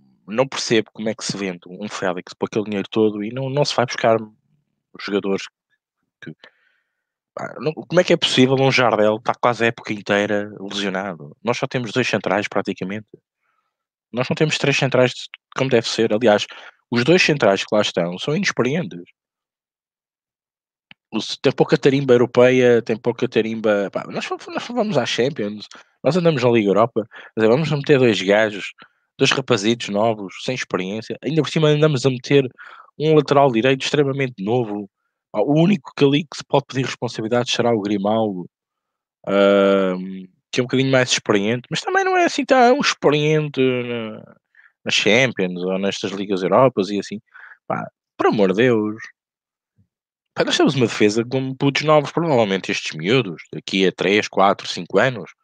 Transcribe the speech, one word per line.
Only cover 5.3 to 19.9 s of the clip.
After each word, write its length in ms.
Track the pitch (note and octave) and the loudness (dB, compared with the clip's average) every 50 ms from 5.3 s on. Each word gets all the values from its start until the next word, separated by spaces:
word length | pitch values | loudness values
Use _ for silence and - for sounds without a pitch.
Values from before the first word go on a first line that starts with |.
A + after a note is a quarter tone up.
| F#2+ F#2 - - _ _ _ _ _ _ _ _ _ _ _ _ _ _ | -4 -4 -6 -12 _ _ _ _ _ _ _ _ _ _ _ _ _ _
que, 120 | - E2 D#2 - - - _ _ _ _ _ _ _ _ _ _ _ _ _ _ _ _ _ | -18 -18 -18 -18 -20 -20 _ _ _ _ _ _ _ _ _ _ _ _ _ _ _ _ _
pá, 200 | - - - - - | -14 -12 -12 -12 -8
não, 120 | A#2+ D3+ D#3 | -8 -8 -8
como 260 | - A#2 - D#3+ F3 | -8 -8 0 0 2
é 40 | F3+ | 2
que 80 | - | 2
é 40 | F3 | 2
possível 400 | - - - - C3 C3 B2+ C3+ C3 | 0 0 0 2 4 4 4 4 2
um 100 | C3+ C3+ | 2 2
Jardel 460 | B2+ C3 B2+ A2+ G#2+ G#2+ G#2 G#2+ G#2+ | 2 2 2 2 4 4 4 2 2
estar 180 | A2+ - - A2 - | 0 -2 -4 -2 0
quase 240 | - B2 A#2+ G#2+ A#2 | 0 0 2 2 0
a 40 | A2+ | -2
época 240 | A2+ - - - | -2 -4 -8 -8
inteira 580 | A2 G#2 G2 - G#2 G2+ G#2 G#2 G#2 G2+ G#2 G#2+ G#2 F#2+ | -8 -8 -2 0 0 0 0 0 -2 -4 -4 -8 -12 -14
lesionado? 760 | G2 G2+ G2+ G2+ G2+ G2 F#2 F#2 G2+ G2+ F2 D2+ D2 D2 - _ | -12 -10 -8 -6 -6 -4 -4 -4 -6 -6 -10 -12 -16 -20 -20 _
Nós 160 | - A2 A#2+ - | -4 -4 -2 -2
só 80 | C#3 | -4
temos 260 | - - C3 B2 G#2 | -4 -4 -6 -6 -4
dois 160 | - C3 A2+ - | -2 -2 -2 0
centrais, 380 | - G#2 - F#2 F#2 G#2 G2 - | -2 -2 0 0 0 -2 -2 -2
praticamente. 600 | - G#2 F#2+ - F#2+ - F#2+ F#2 G2+ A2 G#2 _ - _ _ _ _ _ _ _ _ _ _ _ _ _ _ _ _ _ _ _ | -4 -4 -4 -4 -6 -6 -8 -8 -8 -10 -12 _ -20 _ _ _ _ _ _ _ _ _ _ _ _ _ _ _ _ _ _ _
Nós 160 | - A#2+ B2+ - | -6 -6 -4 -4
não 60 | E3+ | -2
temos 220 | - D#3+ D#3 - - | -2 0 -2 0 -2
três 180 | - C#3 B2+ | 0 0 0
centrais 360 | - C#3 C3 B2+ B2 B2+ A#2+ | 0 0 2 2 2 2 2
de, 100 | - - - - - - _ _ _ | 0 -6 -14 -18 -20 -20 _ _ _
como 140 | - C3 C3+ | -4 0 2
deve 180 | C3 A2+ A2+ - | 2 0 0 0
ser. 240 | - - A2+ A2 | -2 0 0 0
Aliás, 340 | G#2+ G#2 B2 A2 G#2 G2+ - - - - - - - _ _ _ | 0 2 4 4 4 4 0 -4 -10 -16 -20 -20 -20 _ _ _
os 140 | A#2+ A#2+ A#2+ | -4 0 2
dois 180 | D#3 E3+ F#3 | 4 4 4
centrais 420 | - - D3+ C3+ B2 G2+ G2 F#2+ - | 4 2 2 2 2 2 2 2 0
que 100 | - A2+ | -2 -2
lá 60 | G#2 | 0
estão 360 | G2+ - - F#2 E2+ F2 F2+ F2+ | 0 0 -2 -2 -4 -4 -6 -6
são 180 | - C#3+ D3+ | -6 -4 -4
inexperientes. 680 | G3 F#3+ - - - A#2 B2+ C#3+ F3 D#3 F2 F2 F2 F2 - _ _ _ _ _ _ _ _ _ _ _ _ _ _ _ _ | -2 -2 -2 -2 -2 -2 -2 -2 -4 -6 -8 -12 -16 -18 -20 _ _ _ _ _ _ _ _ _ _ _ _ _ _ _ _